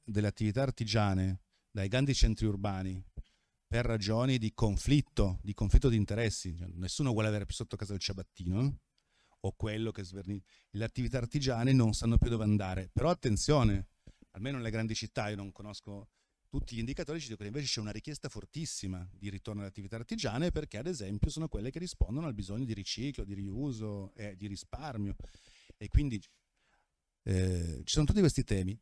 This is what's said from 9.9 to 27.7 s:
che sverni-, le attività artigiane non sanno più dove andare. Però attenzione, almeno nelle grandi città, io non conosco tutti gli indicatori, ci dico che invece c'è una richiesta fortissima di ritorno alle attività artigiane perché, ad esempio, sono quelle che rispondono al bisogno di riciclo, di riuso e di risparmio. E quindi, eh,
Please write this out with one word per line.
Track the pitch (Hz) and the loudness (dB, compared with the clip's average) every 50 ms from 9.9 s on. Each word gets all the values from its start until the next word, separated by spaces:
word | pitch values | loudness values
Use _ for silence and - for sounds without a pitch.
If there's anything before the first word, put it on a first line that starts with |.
che | 98 - 98 | -4 -6 -10
sverni-, | 87 95 98 92 92 101 98 - _ _ _ _ _ | -10 -10 -12 -8 -6 -8 -8 -8 _ _ _ _ _
le | - 101 110 | -6 -4 -4
attività | 113 - - 123 113 - 127 | -4 -2 -2 -2 -2 -2 -2
artigiane | 117 113 - 151 135 131 123 113 117 131 | -4 -2 -2 0 0 2 0 2 4 6
non | 135 131 117 110 104 | 8 8 8 6 4
sanno | - 120 113 117 117 | 2 2 4 6 6
più | - 123 | 6 4
dove | 117 110 107 | 2 2 4
andare. | 104 104 104 98 92 92 92 95 90 | 4 4 4 2 0 -4 -4 -6 -2
Però | - - 127 160 | -2 0 2 2
attenzione, | 180 - - 127 104 101 - - 151 147 120 110 101 98 95 - _ _ _ - - _ - _ | 2 2 2 2 2 2 4 4 4 6 6 4 4 2 -2 -6 _ _ _ -20 -20 _ -20 _
almeno | _ 92 104 135 139 131 | _ -8 -6 -6 -6 -4
nelle | 117 113 | -4 -4
grandi | 107 113 110 110 110 | -2 -2 -2 -2 -4
città, | - 113 107 - - 110 104 | -4 -6 -6 -6 -4 -4 -4
io | 107 | -4
non | 98 101 98 | -6 -8 -10
conosco | - - 101 107 101 - - 104 101 101 101 - _ _ _ _ _ _ _ _ | -12 -14 -14 -14 -14 -14 -14 -14 -14 -14 -14 -18 _ _ _ _ _ _ _ _
tutti | - 139 127 - 120 | -4 -4 -4 -4 -4
gli | 113 | -4
indicatori, | 110 120 147 - 170 - 156 165 | -4 -4 -4 -6 -6 -6 -6 -8
ci | 147 127 | -6 -8
dico | 110 - | -10 -8
che | 104 | -8
invece | 101 117 151 143 127 | -8 -6 -6 -4 -2
c'è | - 120 | -4 -4
una | 107 107 | -4 -6
richiesta | 101 110 - - 151 - - 143 | -6 -8 -10 -10 -12 -10 -10 -10
fortissima | - 107 - - - 147 165 - - - - 95 92 90 87 92 - | -10 -10 -14 -10 -10 -8 -8 -6 -8 -6 -6 -6 -6 -6 -8 -12 -14
di | - 101 101 | -12 -10 -10
ritorno | 95 98 - - 107 104 | -10 -8 -10 -8 -8 -8
alle | 101 98 | -8 -10
attività | - - 98 95 - 113 | -10 -12 -12 -10 -10 -10
artigiane | 120 - 226 226 - 117 104 127 165 175 | -8 -8 -6 -4 -2 -2 0 0 0 0
perché, | - 156 147 - - 104 | 0 -2 -4 -6 -8 -8
ad | 131 175 | -6 -6
esempio, | 185 131 101 95 101 104 - 160 | -6 -6 -6 -6 0 0 0 0
sono | - 156 160 156 | 0 -4 -6 -4
quelle | - 107 104 127 | -4 -4 -6 -6
che | 135 165 | -6 -6
rispondono | 180 175 - - - - 110 147 170 | -10 -10 0 0 0 0 0 -4 -4
al | 156 120 | -4 -6
bisogno | 101 98 92 101 113 135 | -6 -6 -6 -4 -6 -4
di | 120 110 | -4 -4
riciclo, | 98 95 - - - 120 143 131 - 107 | -6 -6 -8 -6 -6 -6 -6 -6 -6 -8
di | 98 101 | -8 -6
riuso | 98 98 98 95 117 143 147 123 110 110 107 101 101 98 95 - | -6 -6 -6 -4 -4 -4 -4 -4 -6 -6 -6 -6 -8 -8 -12 -12
e | - 107 104 98 | -12 -12 -12 -10
di | 90 101 104 | -10 -10 -10
risparmio. | 101 92 - - - 110 147 156 120 110 101 101 95 - - - - - _ - - - - _ - _ | -10 -10 -12 -12 -12 -12 -10 -8 -6 -4 -4 -4 -4 -6 -10 -14 -16 -20 _ -20 -20 -20 -20 _ -18 _
E | 107 - | -14 4
quindi, | - - 147 143 117 101 - - _ _ _ _ _ _ _ _ _ _ _ _ _ _ _ _ _ _ | 4 6 6 6 -2 -4 -8 -10 _ _ _ _ _ _ _ _ _ _ _ _ _ _ _ _ _ _
eh, | _ - 95 92 92 92 92 87 85 85 | _ 0 2 2 4 2 0 0 -2 -4